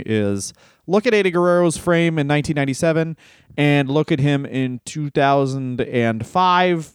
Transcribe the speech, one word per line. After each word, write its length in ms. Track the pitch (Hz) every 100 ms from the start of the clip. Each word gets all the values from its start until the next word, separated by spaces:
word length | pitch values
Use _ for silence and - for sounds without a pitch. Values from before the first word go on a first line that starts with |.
is 480 | - 110 101 101 - - _ _ -
look 200 | 196 247
at 80 |
Eddie 160 | 214 190
Guerrero's 460 | 175 175 175 175 -
frame 420 | - 170 170 160
in 80 | 143
nineteen 260 | 147 147 147
ninety-seven 600 | 139 131 170 160 165 160 - _ - -
and 320 | 147 143 135
look 220 | 143 156
at 60 | 156
him 240 | 143 143 139
in 340 | 131 131 123
two 260 | - 156 147
thousand 720 | 147 139 139 139 135 131 123
and 440 | 123 127 117 113 117
five, 680 | 180 185 180 180 170 151